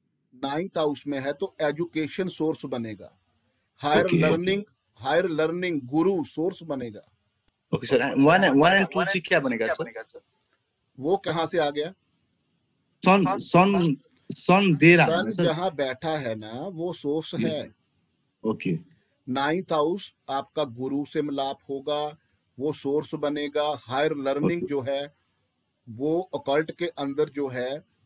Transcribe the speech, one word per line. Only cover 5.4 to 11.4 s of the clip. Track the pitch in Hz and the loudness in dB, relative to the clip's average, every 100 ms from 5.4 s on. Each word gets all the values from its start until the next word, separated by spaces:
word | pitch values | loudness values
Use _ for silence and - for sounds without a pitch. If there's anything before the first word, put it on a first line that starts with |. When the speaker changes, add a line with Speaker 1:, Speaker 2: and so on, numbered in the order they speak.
| 160 175 180 156 | 0 0 -2 -4
Speaker 1:
guru | 123 151 180 190 | -2 2 2 0
source | 143 - 170 190 | -4 -4 -4 -4
बनेगा। | 165 135 120 101 - _ _ _ _ _ _ | -8 -8 -8 -12 -20 _ _ _ _ _ _
Speaker 2:
Okay | - 123 | -4 2
sir, | 131 135 | 2 4
वन, | 131 143 185 190 135 | 6 6 8 6 6
one | 165 | 6
and | 196 190 | 6 2
two | 185 175 | 0 0
से | 190 | -2
क्या | - 175 | 2 2
बनेगा | 135 113 110 | 2 -2 -2
sir? | - 120 113 110 - _ _ _ _ _ _ _ - | -2 -6 -10 -16 -20 _ _ _ _ _ _ _ -8
Speaker 1:
वो | 139 190 | -2 -2
कहाँ | 175 160 | 0 -2